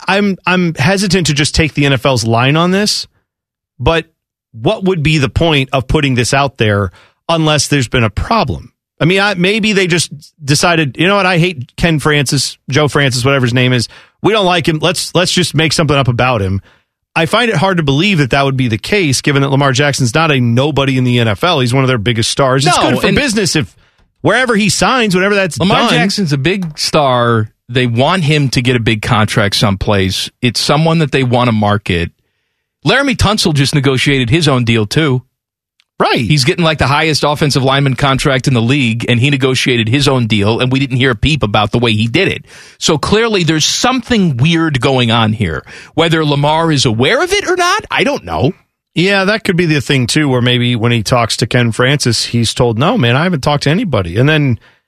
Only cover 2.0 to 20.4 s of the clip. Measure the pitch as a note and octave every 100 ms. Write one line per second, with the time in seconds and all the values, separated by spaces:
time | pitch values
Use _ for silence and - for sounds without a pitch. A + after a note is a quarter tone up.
2 | C#3+ B2 A2+ A2+ C3 D#3+ F3 F#3+ G#3 -
3 | - _ _ _ _ _ _ - C3 E3
4 | D#3+ _ _ _ _ A2+ C3+ A3 F#3+ F#3+
5 | D3+ D#3 C3+ - E3 D3 C3 C#3 - D#3
6 | C#3 B2 A#2 C#3 C#3 - A2 G2+ F#2+ -
7 | _ _ - E3 D#3 D3+ - C#3+ A#2+ C3
8 | A2 - - A3+ D3+ D2 - _ _ -
9 | D3 F#3+ G3+ F#3 F3+ A3 G#3+ G3 F#3 E3+
10 | - C#3+ - _ C#3 D3 F3+ E3 D3+ -
11 | E3+ G3+ F#3 F3+ F3+ D#3+ - - F3 D#3
12 | D3+ D3 C#3 C#3+ - - - C#3 D3+ D3+
13 | C#3 B2 C3 C#3 B2 B2 B2+ B2+ A2+ -
14 | - _ F#3 G#3+ F3+ F3+ D#3+ D#3 D#3 F#3
15 | - E3 F3+ - E3+ C#3 D#3+ - D3 C#3+
16 | B2+ A#2+ B2 A#2 F#2+ G2 - _ _ _
17 | _ - E3 G#3+ A#3+ F#3 F#3+ F3 C#3+ C#3
18 | G3+ F3 C3 C#3 C#3 C3 B2+ G#2+ - G#3
19 | D#3 B2+ - C#3 C#3 C#3 C#3+ B2+ D3 C3+
20 | B2 D#3 E3 C#3